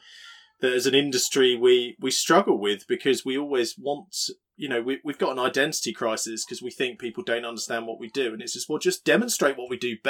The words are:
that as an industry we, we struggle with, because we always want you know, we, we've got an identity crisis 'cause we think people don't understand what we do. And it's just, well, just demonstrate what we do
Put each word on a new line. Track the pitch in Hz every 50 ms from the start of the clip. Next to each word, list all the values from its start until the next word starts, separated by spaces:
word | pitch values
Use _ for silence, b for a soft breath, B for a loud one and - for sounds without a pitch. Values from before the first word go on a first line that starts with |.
| B B B B B B B B B B B -
that | 131 127 127
as | 123 120
an | 135 127
industry | 139 147 143 127 123 - - - 139 131 127 123
we, | 117 123 123 127 123 120 120 - -
we | - 131
struggle | - - - - 165 196 208 220 147 101
with, | 104 101 104 98 -
because | - 123 - - 139 123 110 -
we | 135 131 139
always | 147 143 139 127 117 - - -
want | 127 139 143 147 - _ - - - - - _ _ _ _ -
you | 147 135
know, | 123 117
we, | 117 131 139 131 -
we've | 151 139 - 196
got | 147
an | 131 127 127 127
identity | 127 135 143 160 156 - - 123
crisis | 104 - 123 110 110 110 - 113 113 110 -
'cause | - 123 -
we | 123 120
think | - - 135 123 113 -
people | 123 117 110 120 113
don't | 123 117 120 120 117
understand | 117 107 - - 120 117 113
what | 113 110 -
we | 120 107 - 139
do. | 131 113
And | 110 110
it's | 120 117
just, | - 123 - -
well, | 151 151
just | - 180 180 - -
demonstrate | 156 147 202 247 233 - - 175 139 135
what | 127 123 123
we | 127 -
do | 123 123 113 - -